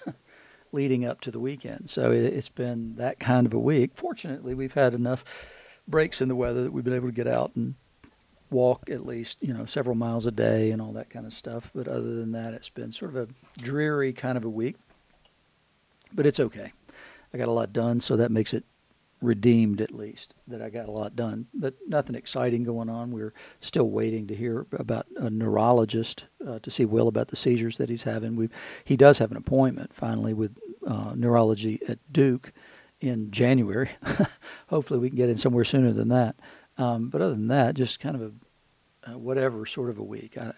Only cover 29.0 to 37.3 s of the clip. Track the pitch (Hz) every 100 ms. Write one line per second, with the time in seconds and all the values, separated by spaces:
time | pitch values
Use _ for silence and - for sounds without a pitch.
29 | 143 143 110 110 - 131 131 123 - -
30 | 117 113 110 110 107 - 415 - 349 107
31 | 107 120 120 117 110 107 110 110 - 117
32 | - 147 139 127 - - - - - _
33 | 139 117 104 101 123 131 104 104 131 -
34 | - - 196 - - - - 160 139 131
35 | 123 135 123 113 139 120 113 139 123 107
36 | 110 123 117 - - - _ - 123 117
37 | 120 147 180